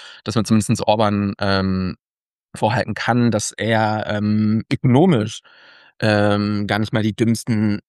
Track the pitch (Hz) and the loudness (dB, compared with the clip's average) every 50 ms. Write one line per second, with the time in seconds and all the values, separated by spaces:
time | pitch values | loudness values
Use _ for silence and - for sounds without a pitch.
0 | - - - - - - 110 117 104 - 113 110 98 - 113 104 - - 107 110 | -20 -20 -20 -14 -10 -6 -4 -2 0 2 2 2 2 0 -2 -2 0 0 0 2
1 | 110 104 104 101 104 101 95 - 101 98 98 95 95 95 92 92 92 90 - - | 2 0 0 0 -2 -2 -4 -4 -2 0 0 0 0 0 -2 -2 -4 -4 -6 -10
2 | _ _ _ _ _ _ _ _ _ _ - - - 107 117 120 - 110 104 - | _ _ _ _ _ _ _ _ _ _ -6 -2 -2 0 0 0 0 0 -2 -2
3 | - - 117 123 120 120 107 107 - - - - 101 113 113 110 110 107 107 107 | -2 0 2 2 2 2 2 0 -2 -6 -6 -6 -2 0 0 2 2 0 -2 -2
4 | - - 107 104 104 104 107 107 107 107 107 113 - - - - - 127 120 135 | -4 -4 -4 -2 -2 0 0 2 2 2 0 0 -2 -2 -4 -2 2 4 4 4
5 | 170 190 165 156 107 110 - - - _ _ - - - - - - _ _ - | 6 4 4 2 0 -2 -6 -12 -16 _ _ -20 -20 -20 -20 -20 -20 _ _ -4
6 | - 110 107 104 104 104 101 101 104 104 104 101 104 101 104 107 110 - - 110 | 0 2 2 2 2 2 2 0 0 -2 -2 -2 -2 -2 -2 -2 -2 -2 -2 -2
7 | 107 107 98 - 120 117 117 - - - 113 104 107 107 104 104 - | -2 -2 -2 0 0 0 0 0 -2 -2 -2 0 0 0 -2 -4 -8